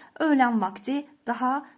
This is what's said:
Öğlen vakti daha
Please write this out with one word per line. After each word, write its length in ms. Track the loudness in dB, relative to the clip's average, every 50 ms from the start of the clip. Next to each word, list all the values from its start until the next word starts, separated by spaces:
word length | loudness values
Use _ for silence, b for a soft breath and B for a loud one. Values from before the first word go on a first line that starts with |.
| B B -6 -2
Öğlen 400 | 0 2 4 4 4 4 2 0
vakti 460 | -2 -2 -4 -6 -6 -4 -4 -6 -6 -10 _ _ -8
daha 400 | -8 -4 -2 -2 -2 -2 -4 -6 B B